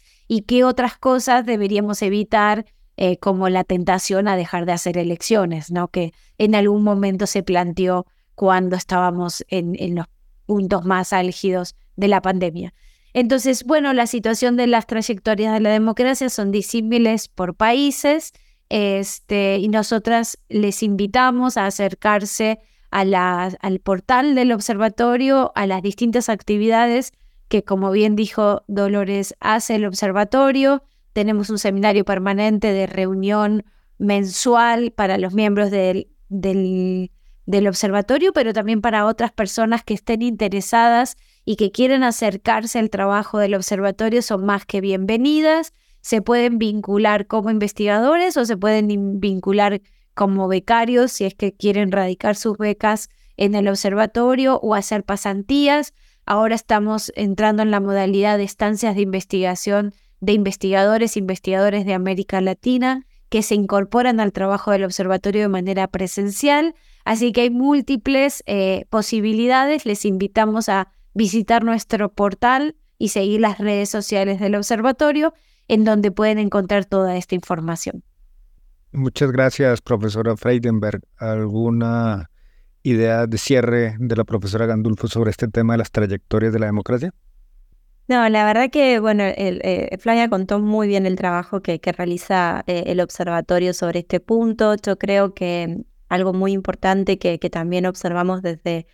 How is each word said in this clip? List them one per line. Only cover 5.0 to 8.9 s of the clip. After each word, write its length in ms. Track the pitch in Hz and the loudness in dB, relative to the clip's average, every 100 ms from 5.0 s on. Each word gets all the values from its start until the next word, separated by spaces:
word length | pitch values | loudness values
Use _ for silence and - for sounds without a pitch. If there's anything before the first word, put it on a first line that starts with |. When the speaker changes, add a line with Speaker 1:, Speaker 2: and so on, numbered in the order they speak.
| 170 170 - 180 180 165 156 | -2 -4 0 2 2 -4 -6
Speaker 1:
¿no?, 180 | 175 175 | -4 -4
que 240 | - 170 - _ - | -4 -6 -8 _ -2
en 180 | 214 220 | 2 4
algún 280 | 202 208 | 4 2
momento 440 | 208 202 196 190 196 | 2 2 0 -2 -2
se 160 | 202 | -4
planteó 600 | 190 175 175 170 185 180 180 _ _ - | 0 0 0 -2 0 0 -4 _ _ -2
cuando 400 | 190 185 185 180 | 2 2 2 -2
estábamos 680 | - | -2